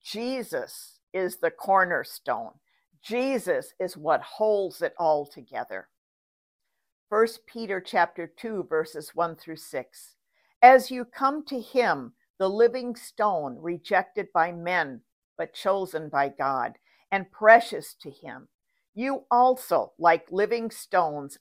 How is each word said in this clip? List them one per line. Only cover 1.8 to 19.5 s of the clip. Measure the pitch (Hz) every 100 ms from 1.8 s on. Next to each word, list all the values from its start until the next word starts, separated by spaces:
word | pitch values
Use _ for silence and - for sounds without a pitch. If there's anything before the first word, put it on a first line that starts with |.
| 180 160 - - - 113 95 - _ _ _ _
Jesus | - 233 269 262 185 143 - -
is | 185 180
what | 151 151
holds | - - 214 208 190 -
it | 165 -
all | 165 151 143
together. | - 120 120 123 95 - _ _ _ _ _ _ _ _ _ _ _ -
First | 208 226 - _
Peter | 233 226 190
chapter | 185 202 170 - 165
two, | - 233 214
verses | 180 160 160 156 151
one | 170 170 160
through | - 160
six. | - 139 127 - - _ _ _ _ -
"As | 247 262 254
you | 254
come | 240 - 269 302
to | 294 269
him, | 214 262 226 151 120 _ _ -
the | 190
living | 208 233 214 240 226
stone | - - 214 180 143 120
rejected | 160 175 - 190 185 - 196
by | 175 170
men, | 175 170 180 151 127 _ _ _ -
but | 165
chosen | - 196 196 185 160 156
by | 147 139
God, | 139 139 131 117 120 _ _ -
and | 196 185
precious | - 214 226 233 - - -
to | 156
him, | 139 151 120 - _ _ _ _
you | 202 262 269 -
also, | 240 254